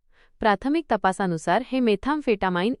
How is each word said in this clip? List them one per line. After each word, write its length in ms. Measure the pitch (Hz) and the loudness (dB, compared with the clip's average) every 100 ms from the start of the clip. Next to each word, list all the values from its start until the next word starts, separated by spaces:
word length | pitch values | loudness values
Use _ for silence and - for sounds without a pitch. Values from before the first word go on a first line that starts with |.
| _ _ _ - | _ _ _ -2
प्राथमिक 440 | 220 202 262 320 - | 0 0 0 -2 -2
तपासानुसार 720 | 220 190 185 190 165 - 190 254 | 0 0 0 -2 -2 0 0 0
हे 140 | 262 | 0
मेथाम्फेटामाइन 920 | 233 202 262 302 269 202 185 175 202 269 | 2 0 0 -2 -2 0 0 0 -2 -2